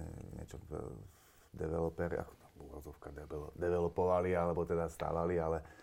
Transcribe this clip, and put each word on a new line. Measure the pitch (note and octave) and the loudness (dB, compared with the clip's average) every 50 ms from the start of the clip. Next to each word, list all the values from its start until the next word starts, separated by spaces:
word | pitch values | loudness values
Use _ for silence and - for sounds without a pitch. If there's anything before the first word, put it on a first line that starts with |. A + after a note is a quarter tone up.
| D#2+ E2 E2 - - - - | -6 -8 -8 -10 -12 -10 -10
niečo | - - - - - | -10 -10 -10 -12 -12
v, | - - D2+ | -10 -8 -8
v | - - B1+ B1 G1+ G2+ - - - - - - - - - - | -6 -6 -8 -10 -12 -14 -16 -20 -20 -20 -20 -20 -20 -20 -16 -6
developeri-, | - D#2+ D#2+ E2 E2 E2 E2 E2 - F2 E2+ - - | -4 -2 0 2 2 2 0 0 0 -2 0 0 -2
ako | - - - | -4 -6 -10
to | - - - - - | -18 -20 -20 -18 -18
úvodzovka | - - - D2+ - D2 - - - D2+ | -16 -12 -12 -12 -12 -12 -14 -12 -12 -12
debelo-, | C#2+ D2+ D#2 C#2+ D2 D2 D2+ D2 - | -10 -10 -10 -8 -8 -8 -8 -8 -4
developovali, | D#2 F2 F2 F2 F2 E2+ E2+ - F#2+ F2+ F2+ F2+ F2+ F2+ F#2 F2+ | 0 2 4 4 4 4 4 4 4 4 6 6 6 6 4 4
alebo | E2+ E2+ F2 E2 F2 | 4 4 4 2 2
teda | E2+ - F2 E2+ E2 | 2 2 2 2 2
stavali, | D#2+ - - D2+ D#2 D#2+ E2+ E2+ F2 F2+ E2+ | 0 -2 -4 -2 0 2 2 2 4 2 2
ale, | D#2+ D#2+ E2 D#2+ D#2+ - - - | 2 2 0 0 -2 -8 -16 -20